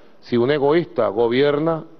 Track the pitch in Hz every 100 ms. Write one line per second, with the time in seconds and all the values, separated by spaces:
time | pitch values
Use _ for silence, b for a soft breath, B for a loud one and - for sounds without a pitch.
0 | B B - 120 120 151 139 165 170 -
1 | 107 98 117 123 143 147 160 160 156 -